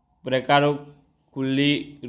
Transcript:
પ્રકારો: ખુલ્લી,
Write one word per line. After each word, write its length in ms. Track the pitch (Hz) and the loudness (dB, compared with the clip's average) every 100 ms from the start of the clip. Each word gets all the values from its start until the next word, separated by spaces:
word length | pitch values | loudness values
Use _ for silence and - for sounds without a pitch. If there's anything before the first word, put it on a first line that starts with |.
| _ _ | _ _
પ્રકારો: 460 | 131 131 127 143 147 143 - - _ _ _ | -4 -2 2 4 4 -2 -8 -20 _ _ _
ખુલ્લી, 440 | - 135 135 143 147 - - | -6 -2 0 2 0 -4 -14